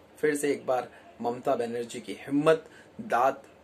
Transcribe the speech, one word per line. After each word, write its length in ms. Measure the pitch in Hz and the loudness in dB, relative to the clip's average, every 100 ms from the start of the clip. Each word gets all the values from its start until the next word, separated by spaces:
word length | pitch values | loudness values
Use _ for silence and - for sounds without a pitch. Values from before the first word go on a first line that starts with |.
| - - | -20 -2
फिर 160 | 151 | 0
से 180 | 143 143 | 2 0
एक 140 | 139 - | -2 0
बार 260 | 123 - - - - | -2 -2 -12 -20 -6
ममता 340 | 120 123 143 123 | -6 -2 -2 0
बनर्जी 440 | 117 120 117 123 | -2 -4 -6 -8
की 120 | 104 | -10
हिम्मत, 560 | 95 - 143 156 160 - - - - | -12 -2 2 4 4 0 -20 -20 -16
दाद 420 | 110 120 135 139 - - | -2 2 2 0 -10 -20